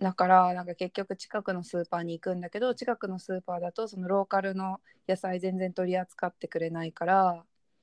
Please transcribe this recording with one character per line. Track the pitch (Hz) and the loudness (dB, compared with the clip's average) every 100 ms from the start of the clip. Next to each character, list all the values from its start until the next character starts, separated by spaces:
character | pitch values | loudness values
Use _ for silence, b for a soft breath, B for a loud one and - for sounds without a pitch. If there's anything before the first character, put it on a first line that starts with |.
だ | 196 | -4
か | 185 180 | 2 6
ら、 | 185 180 | 8 8
な | 180 | 2
ん | 180 | -6
か、 | |
結 | 175 180 | -6 -6
局 | - 196 196 | -4 -6 -8
近 | - 214 | -8 -6
く | 202 | -4
の | 180 | -4
ス | 175 180 | -4 -4
ー | 170 | -2
パ | 175 | -4
ー | |
に | 170 | -4
行 | 165 | -4
く | 180 | -4
ん | 180 | -4
だ | 180 | -4
け | 208 | -4
ど、 | 254 | -2
近 | 240 254 226 | -2 -2 -4
く | 196 | -4
の | 185 | -8
ス | - | -6
ー | 185 | -8
パ | 180 | -4
ー | 175 | -6
だ | 175 | -6
と、 | 175 220 | -6 -8
そ | 202 | -6
の、 | 180 | 0
ロ | 196 | 0
ー | 196 | 2
カ | 196 | 0
ル | 196 | 0
の | 190 190 190 b b - | -4 -4 -8 b b -2
野 | 185 | -2
菜 | 190 180 | 0 -2
全 | 185 185 | -2 -2
然 | 185 | -2
取 | 180 180 | -2 0
り | 185 | 0
扱 | 185 - 180 | -2 -6 -6
っ | |
て | - - | -6 -6
く | 165 | -4
れ | 165 | -4
な | 165 | -4
い | 165 | -6
か | - | -4
ら、 | 170 190 185 170 - _ _ _ | 2 4 4 2 -8 _ _ _